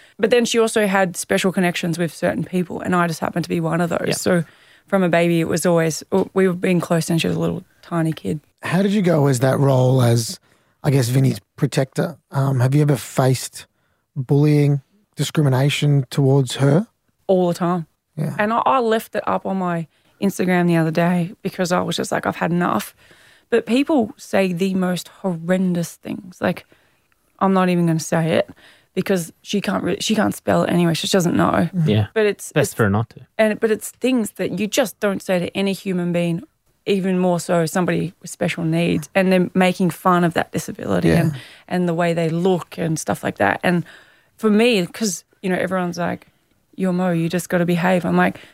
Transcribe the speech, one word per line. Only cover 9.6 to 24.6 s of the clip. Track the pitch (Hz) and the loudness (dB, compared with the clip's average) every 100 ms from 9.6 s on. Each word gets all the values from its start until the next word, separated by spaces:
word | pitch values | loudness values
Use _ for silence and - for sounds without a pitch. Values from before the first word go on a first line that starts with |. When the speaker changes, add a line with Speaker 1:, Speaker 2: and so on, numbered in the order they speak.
Speaker 3:
role | 139 131 127 131 | 2 4 4 4
as, | 120 120 113 - _ _ _ _ | 4 2 0 -10 _ _ _ _
I | 147 | 0
guess, | 139 117 | 2 2
Vinny's | 131 135 110 _ | 2 2 0 _
protector? | - 143 - 135 - 175 - _ | -6 -2 -2 -2 -4 -6 -8 _
Um, | 135 135 135 | -2 0 2
have | 131 | 2
you | 147 | 4
ever | 147 131 | 2 0
faced | - - 131 127 - - - _ _ _ _ 151 | -2 0 2 2 -4 -14 -20 _ _ _ _ -12
bullying, | 123 143 151 147 143 143 - _ _ - 143 | 0 2 4 4 4 0 -4 _ _ -8 -2
discrimination | - 139 127 143 - 147 143 135 | 0 2 2 2 2 2 2 0
towards | - 135 139 127 - | 0 2 2 0 0
her? | 139 151 226 _ _ _ - | 2 2 0 _ _ _ 0
Speaker 1:
All | 185 175 | 2 2
the | |
time. | 170 175 180 160 _ _ - | 0 -2 -2 -6 _ _ -8
Speaker 3:
Yeah. | 151 135 | -6 -2
Speaker 1:
And | 214 | 0
I, | 233 - | 0 2
I | 262 | 2
left | 233 220 - | 2 -2 -2
it | 214 - | -8 -4
up | 185 196 | -4 -2
on | 190 | -4
my | 180 170 160 _ _ _ | -2 -4 -6 _ _ _
Instagram | 196 - 185 180 175 | -4 0 0 2 4
the | 165 | 2
other | 160 | 2
day | 160 170 180 170 - | 2 2 0 -2 -6
because | 196 - 170 | -8 -4 -2
I | 180 | 0
was | 175 165 | -2 -4
just | - | -4
like, | - 202 | -2 -2
"I've | - | -2
had | 180 | -2
enough." | 175 175 - - _ _ _ _ _ _ | 0 0 -2 -4 _ _ _ _ _ _
But | 233 | -2
people | - 247 285 311 220 - | 0 0 2 0 0 -8
say | - 202 190 | -4 -2 0
the | 170 | 0